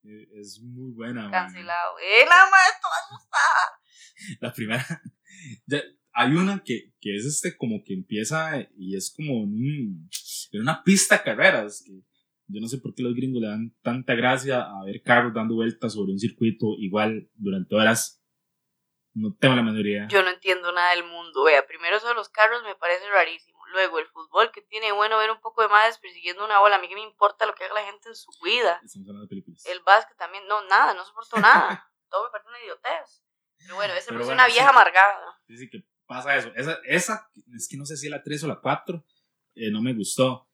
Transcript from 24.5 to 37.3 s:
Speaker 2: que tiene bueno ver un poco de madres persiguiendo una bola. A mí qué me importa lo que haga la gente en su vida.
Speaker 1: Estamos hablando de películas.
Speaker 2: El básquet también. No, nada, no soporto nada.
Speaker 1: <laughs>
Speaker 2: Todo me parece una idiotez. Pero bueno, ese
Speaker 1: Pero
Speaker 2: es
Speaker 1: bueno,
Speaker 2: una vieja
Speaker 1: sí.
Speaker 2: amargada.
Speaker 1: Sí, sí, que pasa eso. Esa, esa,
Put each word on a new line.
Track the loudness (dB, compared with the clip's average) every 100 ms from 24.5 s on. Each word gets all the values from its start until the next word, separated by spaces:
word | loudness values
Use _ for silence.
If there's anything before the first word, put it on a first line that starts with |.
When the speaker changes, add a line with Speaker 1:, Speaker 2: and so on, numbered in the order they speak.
Speaker 2:
que | -2
tiene | _ -6 -4
bueno | 0 0 2
ver | 0
un | -4
poco | -8 -2
de | 4
madres | 4 4 0
persiguiendo | -18 -12 -10 -8 0
una | 4
bola. | 6 4
A |
mí | -2
qué | -12
me |
importa | -14 _ 0 2 -4
lo | -4
que | -6
haga |
la | -6 -8
gente | -14 -20
en | -20
su | -20 -10
vida. | -4 0 0 -2 -8
Speaker 1:
Estamos | -20 -20
hablando | -18 -16
de |
películas. | -18 -18 -20 -14
Speaker 2:
El | -8
básquet | 4 4 4 _
también. | -12 -12 -4
No, | -4 2
nada, | 4 4
no | 0
soporto | -8 -16 -6 4
nada. | 6 6 6 -4 _ _
Speaker 1:
<laughs> | _
Speaker 2:
Todo | -6 -6
me |
parece | -10 _
una | -20
idiotez. | -16 -12 -8 -8 -10 _ _ _ _ _
Pero | -18 -6
bueno, | -4 -4
ese | -8
Speaker 1:
Pero | -8
Speaker 2:
es | -4
Speaker 1:
bueno, | 4
Speaker 2:
una | 4
vieja | 6
Speaker 1:
sí. | 6
Speaker 2:
amargada. | 8 8 8 6 4 -8 -18 _
Speaker 1:
Sí, | -20
sí, | -18
que | -18 -20 _ _
pasa | -12 -2 -2
eso. | -2 -8
Esa, | -6 -6 -2
esa, | -2 -2 -8 -10